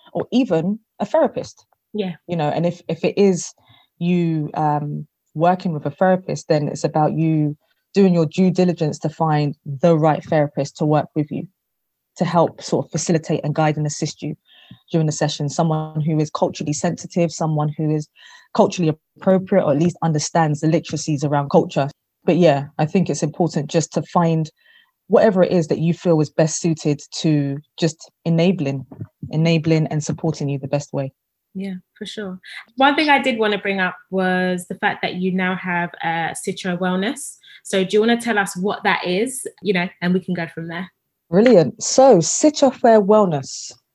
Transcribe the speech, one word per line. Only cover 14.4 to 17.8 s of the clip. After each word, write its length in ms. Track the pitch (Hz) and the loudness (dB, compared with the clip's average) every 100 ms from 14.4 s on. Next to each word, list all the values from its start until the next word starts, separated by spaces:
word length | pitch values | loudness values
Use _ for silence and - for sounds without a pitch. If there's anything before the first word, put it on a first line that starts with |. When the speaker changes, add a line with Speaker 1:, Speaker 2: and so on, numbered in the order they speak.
| _ _ - - - | _ _ -20 -20 -4
Speaker 1:
during 160 | 170 156 | -2 -2
the 60 | |
session. 360 | - 151 - 147 | -2 -4 -4 -4
Someone 520 | 156 165 156 156 156 | -2 0 -2 -4 -4
who 180 | 151 156 | -2 0
is 120 | 151 | -2
culturally 420 | - 185 - 156 | -2 -4 -4 -8
sensitive, 580 | 147 175 - - 180 170 | -4 -4 -6 -6 -2 -2
someone 360 | - 156 151 151 | -2 -2 -2 -2
who 140 | 147 | -2